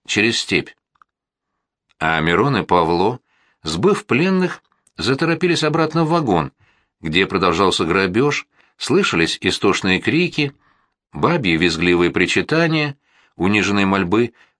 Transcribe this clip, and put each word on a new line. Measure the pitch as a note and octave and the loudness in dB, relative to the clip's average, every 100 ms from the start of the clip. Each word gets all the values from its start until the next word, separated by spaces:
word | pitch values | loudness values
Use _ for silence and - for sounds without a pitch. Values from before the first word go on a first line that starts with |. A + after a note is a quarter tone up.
| - | -6
через | G#2 A2 A2 | -2 0 -2
степь. | - F2+ - - _ _ _ _ _ _ _ _ _ _ _ - | -2 -2 -4 -14 _ _ _ _ _ _ _ _ _ _ _ -4
А | D#2+ D#2+ | -2 0
Мирон | D#2+ F2 C3+ A#2+ | 2 2 2 0
и | |
Павло, | - F2 E2 E2+ G2 A#2+ _ _ _ _ | 0 2 2 2 0 -2 _ _ _ _
сбыв | D#2 E2+ F3+ G3+ - | -8 -2 0 0 0
пленных, | A#2+ F#3 F#3+ F3+ - _ _ _ - | 0 0 0 -2 -6 _ _ _ -6
заторопились | F#2+ C3+ E3 D#3+ F3+ E3 | -2 0 0 0 0 0
обратно | D#3 D#3+ D#3 D#3+ D#3 | 0 0 0 0 0
в | |
вагон, | E3+ C3+ F2 C#2 _ _ _ _ _ | 0 0 0 -2 _ _ _ _ _
где | D#2+ E2 F#2+ | -2 0 0
продолжался | F#2+ F2+ E2 G2 - E2 | 0 0 2 0 0 0
грабеж, | F#2 F#2+ G2 C#3+ C#3+ - _ _ - | 0 0 0 0 -2 -8 _ _ -12
слышались | - E3 - E2+ E2 - | -2 0 0 0 -2 -2
истошные | F#2+ - G#2 F2+ G2 F#2 | -4 0 0 0 0 0
крики, | A2+ D3 F3 - C#3 - _ _ _ _ _ | 0 0 -2 -2 -4 -6 _ _ _ _ _
бабьи | D2 A#2 E3+ F#2+ E2 | -2 0 0 0 2
визгливые | F2 D#2+ F2 F2 F2 | 0 0 2 2 2
причитания, | E2+ F2 G2 F2 D3+ E3+ D#3 D3 C#3+ _ _ _ - | 0 0 0 0 0 0 0 -4 -8 _ _ _ -4
униженные | F2+ G#2 F#2+ G2+ G2 | 0 2 2 0 2
мольбы | G2 F2+ G#2 A#2 _ _ | 0 0 0 -2 _ _